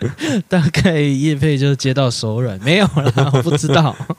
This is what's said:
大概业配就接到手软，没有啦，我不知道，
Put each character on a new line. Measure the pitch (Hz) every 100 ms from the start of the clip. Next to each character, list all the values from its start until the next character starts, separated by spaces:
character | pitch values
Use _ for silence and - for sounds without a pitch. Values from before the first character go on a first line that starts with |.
| 120 - 311 233 -
大 | 185 143
概 | - 190 160
业 | 147 135 156 143
配 | 156 139
就 | 143 135
接 | 135
到 | 131 127
手 | - 110 110
软， | 123 95
没 | 120 180
有 | 202
啦， | 147 139 113 143
我 | 131
不 | 117 147
知 | 151
道， | 151 147 - -